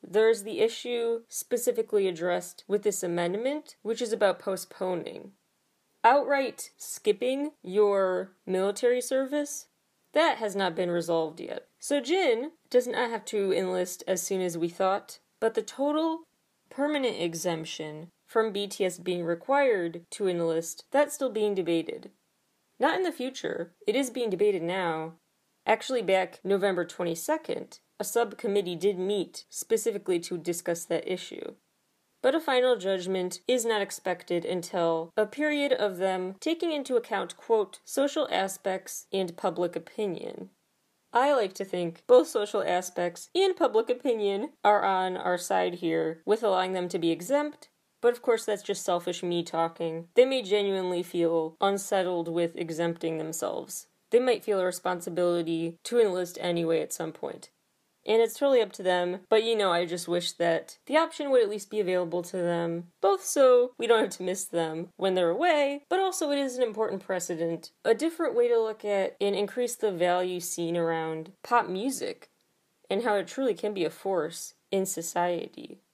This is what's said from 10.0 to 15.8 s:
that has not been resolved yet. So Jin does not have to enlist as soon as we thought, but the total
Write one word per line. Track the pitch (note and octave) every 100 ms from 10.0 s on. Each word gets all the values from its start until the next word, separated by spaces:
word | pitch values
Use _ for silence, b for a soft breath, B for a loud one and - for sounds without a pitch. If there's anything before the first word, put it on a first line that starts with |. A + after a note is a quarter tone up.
| _
that | C#4+ D#4+ A#3
has | G#3+ G3
not | F#3+ E3
been | F3+
resolved | F3 E3 E3 D#3+ D#3+
yet. | - - - _
So | - C#4+
Jin | B3 F4+ E4+ A3+ C#4+ - _
does | B3 A#3+
not | - A#3+
have | A3+ -
to | G#3+ G3
enlist | F#3 F#3 F#3 F3+ - -
as | F#3
soon | - F#3+
as | F3+ E3+
we | E3+
thought, | E3+ F#3+ G3 - - _ _
but | A3+
the | A3+
total | G#3+ -